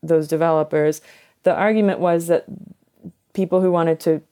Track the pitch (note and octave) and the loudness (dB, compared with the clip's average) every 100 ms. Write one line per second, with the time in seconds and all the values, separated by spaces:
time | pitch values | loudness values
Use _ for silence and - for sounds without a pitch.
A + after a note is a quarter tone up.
0 | D#3+ E3 D3+ D#3 E3 D#3+ D3+ D#3 D3+ D3+ | 0 0 0 0 2 2 0 0 0 -2
1 | - - _ _ - - G#3 A3 G#3 F#3 | -12 -20 _ _ -2 0 0 2 0 0
2 | F3 E3+ E3+ E3+ - - - - _ _ | 0 0 0 -2 -2 -18 -18 -20 _ _
3 | - _ _ - F#3 F#3 F#3 F3 E3 D#3+ | -20 _ _ -6 0 2 2 2 0 0
4 | E3+ D#3 _ | 0 -2 _